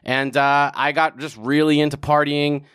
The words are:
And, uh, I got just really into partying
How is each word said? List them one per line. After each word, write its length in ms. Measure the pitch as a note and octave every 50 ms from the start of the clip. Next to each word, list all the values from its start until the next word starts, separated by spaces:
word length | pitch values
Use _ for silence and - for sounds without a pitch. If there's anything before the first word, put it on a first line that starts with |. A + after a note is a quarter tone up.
| -
And, 320 | - B2+ C3+ C3+ C3+ B2
uh, 340 | C#3+ C#3 C#3 C#3+ C#3+ C#3+ C3+ -
I 180 | - C3+ D3
got 260 | C#3+ D#3+ D#3+ D#3+ - B2+
just 180 | D3 D3+ -
really 440 | A2 G#2+ B2+ C#3+ D3+ D#3 D#3 D3+ D3
into 160 | D3+ D3 D3
partying 680 | C#3+ - D3+ D3 D3 D3 C#3+ C#3+ D3 D3 D3 D3 C#3 C#3+ _